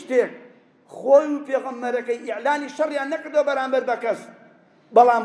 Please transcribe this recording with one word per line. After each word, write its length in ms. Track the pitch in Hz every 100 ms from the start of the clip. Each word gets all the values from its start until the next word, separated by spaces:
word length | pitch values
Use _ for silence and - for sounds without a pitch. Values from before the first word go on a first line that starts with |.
شتێک 320 | - 254 170 - - _ _ _ _ -
خۆی 320 | 247 285 302
و 100 | 285 294
پێغەمبەرەکەی 680 | 262 262 240 247 240 240 233 233
ئیعلانی 420 | 214 269 294 269 -
شەڕیان 320 | 302 285 277
نەکردووە 320 | 320 311 302 285
بەرامبەر 360 | 262 262 262 247
بە 60 | 220
کەس، 180 | 233 185 - - - _ _ _ _
بەڵام 280 | 233 247 233